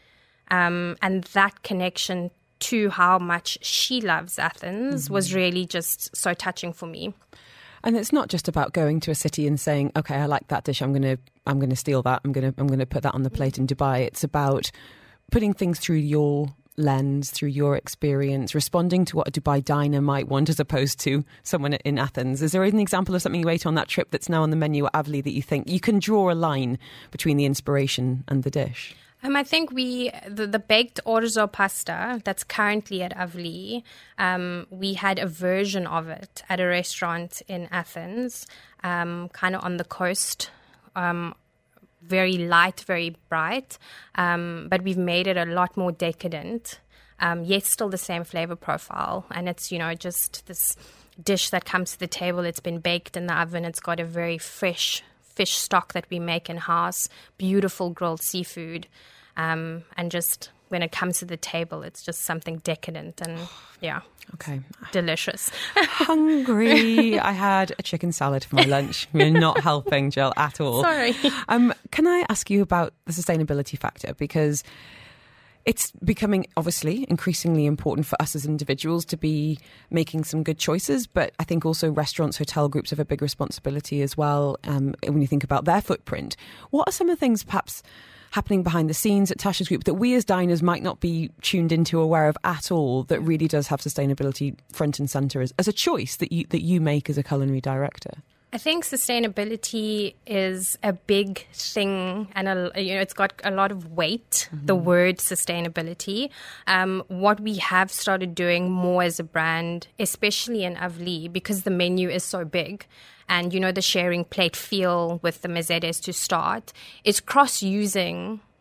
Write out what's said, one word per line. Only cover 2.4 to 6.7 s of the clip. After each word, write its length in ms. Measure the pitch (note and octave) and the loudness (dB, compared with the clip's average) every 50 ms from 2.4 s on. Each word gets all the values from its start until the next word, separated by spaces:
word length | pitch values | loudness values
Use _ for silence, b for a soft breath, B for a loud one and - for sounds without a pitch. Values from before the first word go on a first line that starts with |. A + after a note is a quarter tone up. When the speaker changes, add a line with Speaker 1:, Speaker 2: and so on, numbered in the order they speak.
| _ _ _ | _ _ _
Speaker 1:
to 320 | - - - B3 A3 G#3 G3+ | -8 -4 0 0 2 2 2
how 300 | F3+ F#3 F3+ F3+ F#3 F#3 | 4 4 4 6 6 4
much 380 | F3+ F3 F3 F3 - - - - | 4 0 -2 -2 -2 -6 -8 -6
she 380 | - - - - - - B3+ B3 | -6 -2 -2 0 0 0 -2 -2
loves 400 | A3 F#3 D#3+ D#3 E3 F3 - - | 0 0 0 0 -2 -6 -4 -2
Athens 680 | D3+ E3 - - - F3 F#3+ G#3+ B3 C#4 C#4 D#3 C#3 C#3 | -2 -4 -4 -6 -10 -8 -6 -4 -4 -2 -2 -4 -4 0
was 180 | G3 G3 F#3 | 0 0 0
Speaker 2:
Mm-hmm. 80 | F3+ F#3 | 2 0
Speaker 1:
really 280 | F#3+ F3+ F3+ F3 F#3 F3+ | 2 2 2 2 0 -2
just 500 | E3 - F3 E3 - - - - - - | -2 -4 -4 -4 -4 -6 -6 -8 -10 -6
so 180 | - - F#3 F3+ | -2 -2 -2 -2
touching 380 | - - F#3 F3+ - - F3 | -2 -4 -6 -6 -6 -8 -10